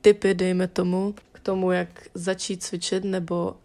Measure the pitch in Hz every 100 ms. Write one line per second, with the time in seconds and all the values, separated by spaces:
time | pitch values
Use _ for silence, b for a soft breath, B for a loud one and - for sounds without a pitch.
0 | 208 208 196 185 185 180 185 - 180 185
1 | 196 208 - - - 190 185 180 175 -
2 | - 185 175 190 - 185 - 175 - 190
3 | 196 190 165 175 175 -